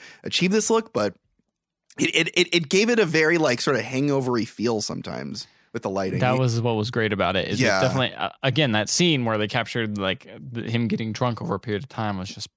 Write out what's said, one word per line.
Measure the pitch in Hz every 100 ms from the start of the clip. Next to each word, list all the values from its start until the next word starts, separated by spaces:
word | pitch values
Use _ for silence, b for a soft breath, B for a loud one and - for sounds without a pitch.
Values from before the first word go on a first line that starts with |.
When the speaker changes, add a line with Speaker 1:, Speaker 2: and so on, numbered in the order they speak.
| B B
Speaker 1:
achieve | - - 180
this | 214 208
look, | 226 220
but | 120 104 - _ _ _ _ _ _ _ -
it, | - 160
it, | 165 -
it, | 175 175
it | 143
gave | 185 220
it | 233
a | 185
very, | 151 156 170
like, | 156 120
sort | - 127
of |
hangover-y | 110 131 143 139 127 120 107
feel | - 110 113
sometimes | - - - 64 69 - - b b
with | -
the | 107
lighting. | 98 95 95
Speaker 2:
That | 127 131
was | 127 117
what | 120 113
was | 107
great | 120 107
about | 101 90 95
it, | -
is | 104
it | 123
Speaker 1:
Yeah. | 95
Speaker 2:
definitely, | 131 131 120 -
uh, | 76 -
again, | 135 123 147
that | 107 104
scene | - 175 147 117
where | 110
they | 107
captured, | 123 113 123 110 104
like, | 95 95 101 101 139
the, | 120
him | 107 117 117
getting | - 110
drunk | 104 123 110
over | 87
a | 98
period | - 104
of | 139
time | - 107 98
was | 92
just | - -